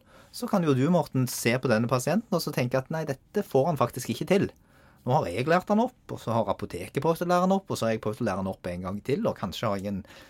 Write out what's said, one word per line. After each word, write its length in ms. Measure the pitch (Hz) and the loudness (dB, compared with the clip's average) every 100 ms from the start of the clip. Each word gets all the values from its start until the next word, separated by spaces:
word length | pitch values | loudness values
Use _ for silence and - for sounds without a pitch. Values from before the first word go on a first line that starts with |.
| - - - | -6 -20 -20
så 160 | - 247 | -12 -2
kan 140 | 202 | 0
jo 100 | 160 | 2
du, 140 | 131 143 | 2 4
Morten, 380 | 180 143 131 123 | 2 2 0 0
se 260 | - 120 127 | 0 0 2
på 100 | 131 | 2
denne 180 | 110 113 | 2 2
pasienten 400 | 127 143 180 - | 0 0 -2 0
og 80 | 170 | -2
så 120 | 160 | -2
tenke 240 | 143 127 131 | -2 0 0
at 120 | - | -2
nei, 140 | 160 151 | -4 -6
dette 360 | 135 _ 208 | -8 _ -4
får 220 | - 135 151 | 0 2 2
han 100 | 147 | 2
faktisk 320 | - - - | 0 0 -6
ikke 140 | 110 151 | -4 2
til. 220 | 190 151 - _ _ - _ 120 | 2 2 -4 _ _ -20 _ 0
Nå 60 | |
har 140 | 143 92 | 0 2
jeg 200 | 92 139 | -2 2
lært 200 | 175 - | 2 2
han 140 | 208 | 2
opp, 300 | 247 - - | 2 -4 -14
og 80 | 120 | -10
så 120 | - | -2
har 140 | 113 101 | 0 0
apoteket 560 | - 101 - 90 - | -2 -6 -10 -8 -2
prøvd 220 | 160 165 175 | 0 0 2
å 20 | |
lære 140 | 175 | 2
han 100 | 185 | 4
opp, 180 | 190 - | 2 0
og 60 | 123 | -2
så 80 | 113 | 0
har 40 | |
jeg 100 | 110 | 0
prøvd 200 | 107 107 | -2 -2
å 40 | 113 | -2
lære 80 | 92 | -2
han 100 | 95 | -4
opp 200 | 92 90 | -6 -6
en 140 | 90 | -6
gang 180 | 92 101 | -6 -6
til, 220 | - 156 180 | -4 -2 -2
og 80 | - | -2
kanskje 320 | 101 - 113 | -6 -4 -2
har 80 | 101 | -2
jeg 100 | 101 | -4
en 180 | 95 - - - | -6 -8 -16 -20